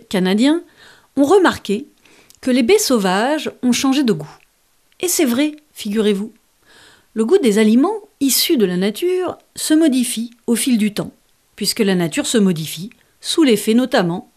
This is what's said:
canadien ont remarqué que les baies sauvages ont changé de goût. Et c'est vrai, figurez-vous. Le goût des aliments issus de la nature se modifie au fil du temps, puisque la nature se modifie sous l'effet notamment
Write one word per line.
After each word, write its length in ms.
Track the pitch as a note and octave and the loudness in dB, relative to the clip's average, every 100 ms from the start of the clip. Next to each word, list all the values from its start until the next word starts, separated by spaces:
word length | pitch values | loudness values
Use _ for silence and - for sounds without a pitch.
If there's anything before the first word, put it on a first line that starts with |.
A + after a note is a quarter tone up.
| - | -4
canadien 540 | G3 F#3 G#3 C4+ E4+ - _ - - _ C4+ | -2 0 2 2 0 -4 _ -20 -20 _ -2
ont 60 | C#4+ | 4
remarqué 600 | G4 D#4 - - G3+ C#4+ _ _ _ _ _ | 4 4 0 -6 -6 -8 _ _ _ _ _
que 100 | B3+ | -2
les 120 | B3+ | 0
baies 160 | A#3 G#4+ | 2 2
sauvages 760 | - A#3+ F#3+ F#3+ B3+ D4+ - - | 2 0 0 0 -2 -4 -6 -4
ont 100 | B3 | -2
changé 320 | A#3 C4+ C4+ | 0 0 0
de 100 | B3 | 0
goût. 200 | D#3 D3 - _ _ _ _ _ - | -2 -6 -20 _ _ _ _ _ -8
Et 80 | F4+ | -6
c'est 180 | - C4+ | 0 0
vrai, 280 | A#3 D4+ D4+ _ | 0 -2 -4 _
figurez-vous. 580 | - G#3 G#3+ G#3 G3 A3 _ _ _ _ - - _ _ | -14 -6 -2 0 -2 -4 _ _ _ _ -20 -20 _ _
Le 120 | A3 A3+ | -4 2
goût 100 | G4 | 2
des 220 | B3+ G3+ | 4 4
aliments 400 | G#3+ A#3 E4+ G#4+ - - | 4 4 2 -2 -10 -4
issus 360 | C#4 - - D4 | -2 0 0 0
de 80 | |
la 140 | F#3 F3+ | 0 0
nature 580 | G3 G#3 F4 F#4 F4+ - _ | -4 -2 -4 -2 -4 -10 _
se 200 | - - | -10 0
modifie 560 | D#4 E4 B3+ A#3+ A3 A#3 - - | 2 2 0 -2 -6 -10 -10 -4
au 80 | |
fil 240 | A3+ C4+ A#3 | -2 0 0
du 160 | G#3 | 0
temps, 180 | G3+ - - _ _ _ - | -4 -10 -12 _ _ _ -8
puisque 240 | G3+ - | -6 -2
la 140 | G3 | 0
nature 320 | F3+ E3 C#4+ C4 | 0 -2 -4 -2
se 120 | A#3 | 2
modifie 500 | F#3+ D#3+ D3+ D#3 G3+ _ _ _ | 2 0 -6 -12 -14 _ _ _
sous 220 | - - | -6 2
l'effet 320 | C#4+ G#3 A3 | 2 2 2
notamment 560 | A3+ B3+ B3+ F3 F3+ - | 0 2 0 0 -4 -10